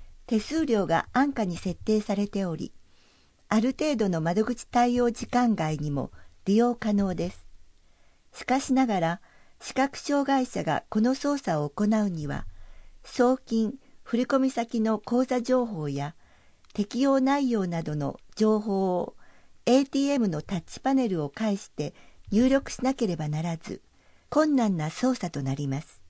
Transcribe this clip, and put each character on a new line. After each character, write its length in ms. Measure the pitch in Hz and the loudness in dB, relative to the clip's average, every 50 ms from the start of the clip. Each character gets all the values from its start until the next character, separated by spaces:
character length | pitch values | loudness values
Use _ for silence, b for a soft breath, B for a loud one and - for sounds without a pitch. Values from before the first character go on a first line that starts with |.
| b b b b - | b b b b -6
手 140 | - 240 214 | -2 -2 -2
数 260 | 208 - 285 320 320 | -2 -2 -2 -2 0
料 200 | 285 226 208 185 | 0 0 0 2
が 220 | 156 165 160 - - | 0 0 0 -2 0
安 220 | - - 277 294 269 | 0 0 0 2 0
価 120 | - 214 | -2 -4
に 120 | 180 175 | -4 -4
設 220 | 165 - 185 170 - | -4 -6 -6 -6 -4
定 200 | - - 214 214 | -2 0 0 0
さ 140 | 214 - 202 | 0 -2 -2
れ 120 | 196 208 | -2 -2
て 180 | 202 - 196 196 | -2 -2 -4 -4
お 100 | 175 160 | -4 -4
り、 160 | - - - - b b b b b b b b b b b b b b _ | -6 -8 -12 -12 b b b b b b b b b b b b b b _
あ 120 | 202 220 | 0 2
る 140 | 214 262 269 - | 2 2 0 0
程 160 | 302 311 285 | -2 0 0
度 140 | 220 220 190 | 2 0 0
の 100 | 175 160 | 0 0
窓 240 | 160 165 175 208 220 | 0 0 0 0 0
口 240 | 240 247 - - | 0 -2 -6 -8
対 320 | - - 247 240 247 240 247 | 0 2 4 4 4 4 2
応 100 | 240 240 | 2 0
時 180 | 233 - - | 0 -4 -8
間 280 | - - 240 247 233 214 | -2 0 2 2 2 2
外 220 | - 160 156 156 | 0 0 -2 -2
に 120 | 151 151 151 | -2 -2 -2
も 220 | 143 139 127 - b b b b b b - | -2 -4 -4 -6 b b b b b b 0
利 120 | - 202 | 2 4
用 180 | 214 240 240 240 | 4 4 4 0
可 160 | - - 220 | -2 -2 0
能 240 | 208 202 196 190 185 | 2 2 2 0 -2
で 160 | 170 170 185 | -2 -4 -6
す。 160 | - - - - - - - - _ - _ _ _ _ - - _ _ _ _ - | -6 -12 -20 -20 -20 -20 -20 -20 _ -20 _ _ _ _ -20 -20 _ _ _ _ -18
し 100 | - - | -12 -2
か 160 | - 254 277 | 0 0 0
し 140 | - - 254 | 2 2 2
な 140 | 262 262 | 4 4
が 120 | 233 208 180 | 4 2 2
ら、 220 | 165 160 170 - b b b b b b b b | 2 0 0 -4 b b b b b b b b
視 120 | - - - | -14 -6 0
覚 240 | 262 262 269 - | 0 0 0 -2
障 300 | - - - 285 285 277 | -8 -4 -2 0 0 2
害 180 | 277 277 269 254 | 2 2 0 0
者 180 | - - - 160 | -2 -4 -4 -2
が 200 | 160 147 - - _ | -2 -2 -2 -4 _
こ 120 | - 214 | 0 2
の 140 | 214 247 269 | 2 2 0
操 220 | - - 285 285 | 0 0 -2 -2
作 240 | 277 - - 165 151 | -2 -2 -2 -2 0
を 80 | 147 147 | -2 -4
行 160 | - - 208 | -2 -2 0
う 240 | 208 220 214 208 196 | 2 2 2 2 0
に 180 | 175 160 147 | -2 -4 -6
は、 180 | 139 139 139 - b b b b b b b b b b b b | -6 -6 -6 -8 b b b b b b b b b b b b
送 340 | - - - 240 247 262 | -10 0 2 4 4 4
金、 380 | 262 - - 226 226 220 208 - b b b b b b | 0 -2 -2 -2 0 0 -2 -4 b b b b b b
振 140 | - - | -4 -2
込 320 | 233 254 - 277 262 262 262 | -2 0 2 2 2 2 2
先 320 | - - 226 226 - 233 | 0 -2 -6 -2 -2 0
の 180 | 214 220 220 208 | 0 0 0 -2
口 240 | - - 240 247 262 | -2 0 0 0 2
座 180 | - 262 254 | 2 0 -2
情 240 | 240 254 254 254 240 | 0 2 2 2 2
報 220 | 226 208 160 151 | -2 -4 -6 -4
や、 260 | 147 139 139 143 151 - b b b b b b b b b b b - | -4 -4 -4 -6 -6 -8 b b b b b b b b b b b -4
適 280 | - 202 - - 240 | -4 -4 -4 0 0
用 200 | 269 277 269 269 | 2 4 4 4
内 280 | 262 262 277 285 277 247 | 4 2 2 2 2 0
容 160 | 233 214 185 | 0 0 0
な 160 | 175 170 165 | 0 -2 -4
ど 140 | 160 151 151 | -4 -4 -4
の 240 | 151 143 135 - - - - - | -2 -4 -4 -6 -8 -16 -18 0
情 240 | - 214 214 214 214 | 2 4 4 4 2
報 400 | 214 220 196 190 190 185 180 175 | 0 0 0 0 2 2 0 0
を 160 | - - - b b b b b b b b b - | -2 -4 -8 b b b b b b b b b 2
エ 140 | - 240 269 | 4 6 6
ー 100 | 277 - | 4 2
テ 100 | - 277 | 0 0
ィ 80 | 277 277 | 0 2
ー 20 | 285 | 2
エ 60 | 269 | 2
ム 80 | 226 | 2
の 140 | 196 160 151 | 0 -2 -4
タ 160 | - - 196 | -4 -4 -6
ッ 40 | 170 | -6
チ 180 | - - - - | -6 -8 -18 -4
パ 140 | - 269 277 | -2 0 2
ネ 140 | 269 254 | 2 2
ル 160 | 208 185 165 147 | 0 -2 -2 -4
を 60 | 143 | -4
介 280 | - - 220 214 202 | -4 -2 0 0 0
し 140 | 196 - - | -2 -6 -12
て 240 | _ - 147 143 b b b b b b b b | _ -6 -6 -6 b b b b b b b b
入 200 | 196 214 247 262 | 2 4 4 4
力 220 | 269 269 277 - | 4 2 0 -4
し 120 | - - 254 | -8 -2 -2
な 100 | 262 269 | -2 0
け 140 | - 240 | 0 -2
れ 80 | 190 175 | -2 -2
ば 140 | 156 156 147 | -2 -4 -4
な 120 | 147 156 | -2 -2
ら 160 | 165 175 165 | -2 -4 -4
ず、 240 | 160 - - - - _ b b b b b b b b b | -6 -6 -12 -12 -12 _ b b b b b b b b b
困 260 | - 294 311 311 294 | 2 2 4 4 4
難 200 | 262 233 208 190 | 2 2 2 0
な 140 | 165 151 160 | 0 -2 -4
操 260 | - - - 262 254 | -2 0 0 0 0
作 160 | - - 170 | 0 -6 -6
と 100 | - 143 | -6 -4
な 140 | 135 135 135 | -4 -2 -2
り 120 | 139 147 | -2 -2
ま 140 | 135 135 143 | -4 -4 -6
す。 200 | - - - - - - | -6 -12 -20 -20 -20 -20